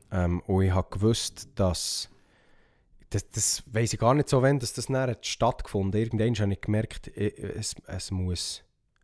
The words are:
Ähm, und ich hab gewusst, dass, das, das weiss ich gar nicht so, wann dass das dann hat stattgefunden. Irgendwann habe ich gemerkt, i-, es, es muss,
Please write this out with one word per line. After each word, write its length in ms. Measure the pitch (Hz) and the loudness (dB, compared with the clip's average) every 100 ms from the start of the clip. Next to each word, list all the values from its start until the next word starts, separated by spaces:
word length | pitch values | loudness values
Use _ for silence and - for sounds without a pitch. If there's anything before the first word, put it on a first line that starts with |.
| - | -6
Ähm, 300 | 95 87 87 | 0 2 0
und 220 | - 95 | 2 2
ich 80 | 95 | 4
hab 200 | 92 - | 2 0
gewusst, 580 | 95 107 117 - - - - | 2 2 2 -2 -8 -10 0
dass, 540 | 92 85 - - - - _ _ _ _ _ _ _ - - | 0 0 -4 -6 -8 -14 _ _ _ _ _ _ _ -20 -6
das, 200 | 104 - | -6 -4
das 340 | 110 - - - | -2 0 0 -2
weiss 220 | 113 117 | -2 0
ich 60 | - | 2
gar 140 | 113 | 4
nicht 160 | 143 139 | 4 4
so, 120 | 135 | 4
wann 180 | 131 143 | 4 2
dass 140 | 120 | 0
das 120 | - - | -6 -2
dann 220 | 131 127 | -2 0
hat 160 | 110 - | -4 -6
stattgefunden. 720 | - 113 - - 101 98 104 | 0 0 0 -4 -2 0 0
Irgendwann 340 | 113 107 110 107 | 0 2 0 2
habe 180 | 101 | 0
ich 80 | 98 | -2
gemerkt, 460 | - 107 110 - - | 0 -2 -2 -8 -12
i-, 260 | - 104 - | -4 -4 -4
es, 380 | 98 - 107 - - | -8 -6 -6 -8 -10
es 240 | 95 - | -10 -6
muss, 520 | 92 90 87 - - _ _ _ _ | -4 -2 -4 -6 -10 _ _ _ _